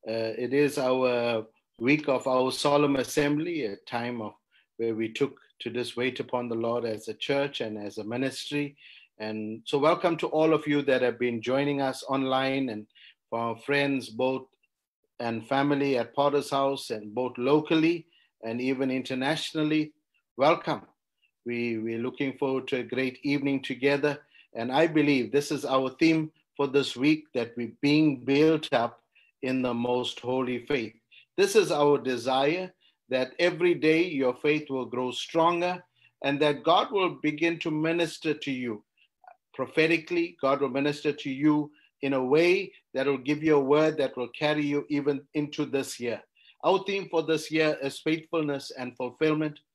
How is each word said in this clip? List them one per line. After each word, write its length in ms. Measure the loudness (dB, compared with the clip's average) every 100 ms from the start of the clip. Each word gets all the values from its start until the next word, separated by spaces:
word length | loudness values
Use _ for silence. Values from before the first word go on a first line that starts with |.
| -6
Uh, 220 | -4 -4 -4
it 160 | 0
is 240 | 2 2 2
our 640 | 0 2 2 2 0 -2 -4 _ _ _
week 280 | 0 0 0
of 200 | 0 2
our 240 | 2 2
solemn 420 | 0 2 4 4
assembly, 720 | 2 0 0 0 0 -2 -4
a 100 | -6 -8 -8
time 340 | -6 -4 -6
of 120 | -10 -12 _ _ _ -6
where 180 | -4
we 180 | -2 -4
took 240 | -2 -4 -4 _ _
to 100 | -8
this 280 | -6 -6 -4
wait 240 | -4 -4
upon 280 | -6 -6 -4
the 60 |
Lord 300 | -4 -2 -2
as 240 | -4 -8 -10
a 60 |
church 460 | -10 -2 -2 -2 -4
and 160 | -8 -8
as 220 | -10 -10
a 60 |
ministry. 720 | -8 -4 -4 -6 -6 -6 -6 _ -20 -20 _ _
And 440 | -8 -8 -8 -10
so 140 | -4 2
welcome 380 | 2 2 0 0
to 100 | -2
all 260 | 2 4
of 100 | 2
you 180 | 2 0
that 200 | 2 2
have 160 | 2 0
been 240 | -2 -2
joining 380 | -2 0 0 0
us 240 | -2 -4 -4
online 600 | -2 0 0 0 -2 -4
and 180 | -6 -12 -20 -20 _ _
for 100 | -4
our 160 | -4 -6
friends 540 | -2 0 0 -2 -6
both 360 | -2 -2 -2 -8 _ _ _ _ _ _ -8
and 280 | -6 -6 -2
family 500 | 0 2 2 2 0
at 160 | -2
Potter's 360 | 0 2 2 0
House 400 | 0 0 -2 -6
and 220 | -10 -6
both 240 | -4 -4 -2
locally 680 | 2 2 4 2 2 0 -8 _ _ _
and 160 | -8 -4
even 320 | -2 -2 -2
internationally. 1000 | -2 -4 -4 -2 -4 -4 -2 0 0 -2 _ _ _ _ 2
Welcome. 460 | 2 2 -2 -6 -8 _ _ _ _ _ -8
We, 320 | -4 -4 -4
we're 200 | -4 -4
looking 360 | -6 -4 -6
forward 340 | -2 -2 -2 -2
to 120 | -6
a 40 |
great 340 | -4 -4 -4 -4
evening 400 | -2 -2 0 -2
together. 560 | -4 -2 0 2 0 -2 _ _ _
And 160 | -8 -2
I 160 | 2 4
believe 460 | 4 4 2 2
this 180 | -2 -2
is 140 | -6
our 240 | 0 0 0 2
theme 320 | 4 4 0 _ _
for 120 | -4 2
this 300 | 2 0 0
week, 280 | 2 2 -2
that 220 | -4 -4 -6
we're 160 | -10 -2
being 440 | 2 6 4 2
built 460 | 0 4 4 4 0
up 280 | 0 0 -6 _ _ _ _
in 220 | -4 -2
the 100 | 0
most 480 | -2 0 0 -2 -6
holy 460 | -4 -2 -2 -4 -2
faith. 260 | -4 -4 _ _ -20 _ 0
This 180 | 4 4
is 160 | 4
our 240 | 4 4 4
desire, 760 | 0 -2 0 2 2 0 -6 _ _ _ _
that 240 | -2 -2 2
every 360 | 0 4 2
day 280 | 4 4 4
your 320 | 2 2 0
faith 340 | 2 0 0 -2
will 160 | -6
grow 280 | -4 -4 -4
stronger 680 | -6 -4 2 4 2 -2 -4 _ _ _ _
and 160 | -2 2
that 220 | 2 2
God 300 | 4 4 4
will 260 | 0 0 0
begin 360 | -4 0 -2 0
to 100 | -4
minister 640 | -2 0 0 -2 -2 -4
to 160 | -4 -4
you 340 | -4 -4 -6 _ _ _ _ -20 -20 _
prophetically. 840 | -8 -2 2 2 2 0 -2 -2 -2
God 180 | 0 2
will 80 | 0
minister 420 | 0 -2 0 -2
to 200 | -2 -6
you 400 | 2 4 4 0 _ _ _
in 100 | -2
a 120 | 0
way 460 | 4 4 6 2 0 -14 _
that 140 | -2 0
will 120 | 0
give 240 | -2 0
you 140 | 4 4
a 40 |
word 360 | 6 4 4 2
that 180 | -2
will 160 | -2 -8 -2
carry 260 | 0 0
you 200 | 0 -2 0
even 320 | 0 0 -2 -4
into 320 | -4 -4 -4
this 340 | -2 -2 -4 -6
year. 220 | -6 -6 -12 _ _ _
Our 200 | 2 2 0
theme 220 | -6 -2
for 120 | -2
this 280 | 0 -2 0
year 280 | 0 2 0
is 180 | -4 -4
faithfulness 720 | -4 -4 -2 -4 -2 -4 -8
and 220 | -10 -10 -8
fulfillment. 640 | -10 0 0 0 -2 -8 _